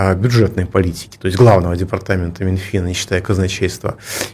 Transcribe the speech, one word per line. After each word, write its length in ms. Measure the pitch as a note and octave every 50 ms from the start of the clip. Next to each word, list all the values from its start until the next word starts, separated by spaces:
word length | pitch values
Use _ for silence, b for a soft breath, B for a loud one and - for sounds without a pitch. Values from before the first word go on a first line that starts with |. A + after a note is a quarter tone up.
| G2 F#2+
а, 40 | F#2+
бюджетной 520 | F2+ G2+ B2 A#2+ A#2 G#2+ F#2 - F#2+ F2+
политики, 500 | F2 - G2 F#2+ F2+ E2 - - - - -
то 80 | -
есть 120 | F#2+ F2+ F#2+
главного 380 | B2+ A#2 G#2 F#2+ E2+ F2 F2
департамента 680 | F2 F#2 F2+ - F#2+ - - G2+ F#2 F2+ E2+ E2+ - G2
Минфина, 420 | F#2 F#2 F#2 F#2+ - - G2 F2+ F2+
не 40 | F2+
считая 280 | - - - F#2+ F2+ F#2
казначейства, 760 | - G#2 F#2 F#2 F#2 - - G2 F2 - - - - - - B B B B B B